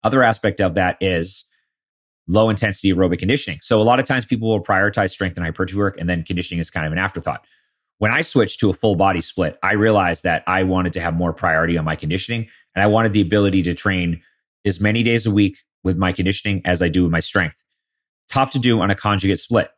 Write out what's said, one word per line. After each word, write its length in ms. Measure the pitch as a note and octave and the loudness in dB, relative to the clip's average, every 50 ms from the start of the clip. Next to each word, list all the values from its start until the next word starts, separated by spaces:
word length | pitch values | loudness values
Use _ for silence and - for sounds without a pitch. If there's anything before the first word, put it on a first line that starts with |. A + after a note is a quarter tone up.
| - | 0
Other 200 | A2+ B2 C3+ B2+ | 2 2 4 4
aspect 380 | A2+ A2 - - G#2 F#2+ - | 4 2 2 0 -2 0 2
of 140 | G2+ F#2 D#2+ | 0 0 2
that 220 | F#2+ F#2 F2+ F2 - | 0 0 -2 -2 -2
is 440 | F#2+ F#2+ F#2 E2+ E2+ F#2 - - - _ _ _ _ _ _ _ _ _ _ _ _ _ _ _ _ - | -2 -2 0 -2 -2 -4 -8 -12 -12 _ _ _ _ _ _ _ _ _ _ _ _ _ _ _ _ 0
low 220 | F2 G#2+ A2 A2+ | 2 2 4 4
intensity 440 | G#2+ G2+ - G#2 G2 - - G2 F#2 | 2 0 0 -2 -2 0 0 2 2
aerobic 260 | F2+ F#2+ F2+ F2 E2+ | 4 2 2 0 0
conditioning. 400 | - F#2 B2+ C#3 - - E2 D2+ | 0 0 0 0 -2 -6 -10 -10
So 200 | - - A#2 G#2+ | -4 0 2 2
a 20 | G#2 | 4
lot 160 | A#2 B2 B2+ | 4 4 2
of 60 | C#3 | 2
times 200 | - C3+ B2+ A#2 | 0 -2 -2 0
people 220 | - B2+ A2 A2+ A2 | -2 -4 -2 0 -2
will 160 | A2 G2+ F2 | -2 -2 0
prioritize 460 | - G#2 F#2+ G2 G#2 G2+ - G2+ F#2+ | 0 0 2 2 0 0 0 -2 -2
strength 260 | - - G2 F2+ E2+ | -2 -4 -6 -6 -4
and 100 | - F2 | -4 -6
hypertrophy 320 | D#2+ E2 - F#2+ F2+ F#2+ G2+ | -6 -4 -4 -6 -4 -2 -2
work, 200 | G2+ G2 - - | -2 -2 -2 -4
and 100 | E2+ E2+ | -4 -2
then 140 | F2+ E2+ E2 | -2 -4 -4
conditioning 360 | - - F2 F2+ - F2+ E2+ | -6 -6 -6 -6 -6 -6 -6
is 100 | E2 - | -6 -6
kind 160 | - E2+ D#2 D#2 | -6 -6 -6 -4
of 60 | D#2 | -2
an 60 | F2 | -2
afterthought. 460 | F#2+ F#2+ - - C#2+ - C2 - _ _ _ _ _ _ _ _ _ _ _ _ | -2 -4 -4 -6 -6 -6 -8 -8 _ _ _ _ _ _ _ _ _ _ _ _
When 140 | G#2 G#2+ | -2 0
I 100 | A#2 D3 | 0 0
switched 400 | E3 - - C#3 A2 F#2+ - - | -2 0 2 0 0 0 0 -2
to 80 | - G#2 | 0 0
a 40 | F2 | 0
full 220 | - - A2 G2 | 0 0 0 2
body 240 | E2 F#2+ G2 F#2 E2+ | 4 2 2 2 0
split, 380 | D#2+ - - - F2 D#2 - _ | -4 -6 -4 -2 -2 -2 -2 _
I 120 | - F#2 G#2+ | -2 -2 0
realized 500 | G#2 G#2 A2 G#2+ G2+ F#2 F2 E2+ - - | 2 2 4 4 4 2 0 -2 -2 -2
that 200 | F2+ E2 - - - | -2 -2 -2 -2 -2
I 160 | F#2 F#2+ F#2+ | 0 0 0
wanted 300 | F#2 F#2 F#2 F2+ F2 D#2 | 0 0 0 0 -2 -4
to 80 | F2+ | -4
have 140 | E2 E2+ E2 | -4 -4 -2
more 180 | E2 F2 E2+ D#2+ | 0 -2 -2 -2
priority 440 | - - F2 D#2+ D#2+ E2 E2+ E2+ E2+ | -2 -2 0 2 2 2 2 0 0
on 60 | D#2 | 0
my 140 | D#2+ D#2+ - | -2 -4 -4
conditioning, 500 | - D2+ E2+ F#2 - - A#2 A#2 A2+ - _ _ _ _ _ | -4 -4 -4 -4 -4 -6 -6 -6 -6 -8 _ _ _ _ _
and 80 | F#2 | 0
I 60 | G2 G#2+ | 2 4
wanted 240 | G#2 A2 A2+ A2 | 4 4 2 2
the 100 | G2+ G#2+ | 2 2
ability 400 | G2 E2+ G#2 G#2 G2+ G2+ F#2 F#2+ F2 | 2 2 2 2 2 4 2 2 0
to 120 | F2 E2+ | 0 -4
train 460 | - - G#2 F#2+ F#2 F2+ F2 E2+ E2 _ _ _ _ _ _ _ _ _ | -2 -2 -2 -2 0 -2 -2 -4 -4 _ _ _ _ _ _ _ _ _
as 140 | G2+ F#2+ E2+ | -4 -2 0
many 240 | G2+ G#2 G#2+ A#2 A2+ | 0 0 2 2 2
days 220 | A#2 A#2 A#2 G#2+ | 2 2 2 0
a 60 | A2+ | 0
week 260 | G2+ G#2 G2+ F#2+ G2 _ _ _ _ _ _ | 2 2 2 2 0 _ _ _ _ _ _
with 140 | F#2+ F#2 E2 | -2 -2 0
my 160 | F#2 F#2 F2 | 0 -2 0
conditioning 480 | - F2+ F#2 G2 - - G#2 G2+ F#2 - | 0 -2 -2 -2 -2 -2 -4 -4 -2 0
as 160 | F2+ F2+ E2+ | -2 0 0
I 60 | F2+ F2 | 0 0
do 160 | D#2 F#2 F2+ | 2 2 2
with 80 | E2+ | 2
my 80 | E2 E2 | 0 -2
strength. 420 | D#2+ - - G2+ F2+ D#2+ - _ _ _ _ _ _ _ _ _ _ _ _ _ _ _ | -2 -2 -2 -2 -2 -2 -6 _ _ _ _ _ _ _ _ _ _ _ _ _ _ _
Tough 220 | - C3+ C3+ B2 | 0 0 0 0
to 80 | - C3+ | 0 0
do 200 | B2 B2+ A#2 A2 | 2 2 2 2
on 100 | F2 G2+ | 2 0
a 60 | G2 | 0
conjugate 460 | - - G#2+ G2+ G2 F#2+ F#2+ G2 - | 0 0 0 0 0 0 0 -2 -2
split. 260 | - - A#2+ A2 D#2 - _ | -2 0 0 0 0 0 _